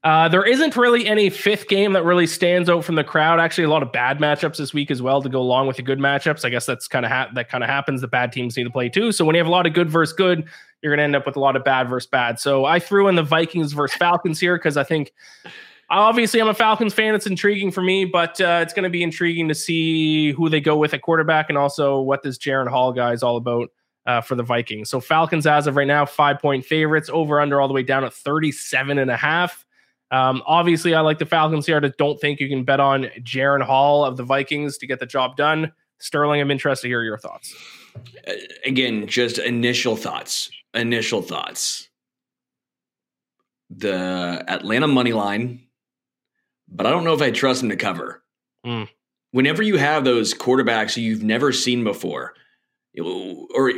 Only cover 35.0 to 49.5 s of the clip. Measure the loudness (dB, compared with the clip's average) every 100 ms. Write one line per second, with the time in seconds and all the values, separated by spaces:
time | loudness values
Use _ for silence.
35 | -4 -2 -4 0 0 0 -2 _ _ _
36 | -6 0 2 2 0 0 -2 -2 -2 -4
37 | -4 -8 -12 -16 -18 -20 -20 -20 -20 -20
38 | -20 -20 -12 -12 -12 -8 -4 0 0 -2
39 | -2 0 0 -2 -4 0 0 0 -2 -2
40 | -4 -10 -8 -8 -8 -14 _ -4 -2 -2
41 | -2 -4 -4 -8 -10 -8 -8 -8 -14 _
42 | _ _ _ _ _ _ _ _ _ _
43 | _ _ _ _ _ _ _ -6 -4 -2
44 | -2 -4 -4 -6 -6 -6 -2 0 2 2
45 | 2 0 -2 -2 -6 -8 _ _ _ _
46 | _ _ _ _ _ _ _ -4 -2 0
47 | 0 2 0 0 0 0 -2 -4 -6 -6
48 | -10 -14 _ _ _ _ -8 -8 -8 _
49 | _ _ _ 0 2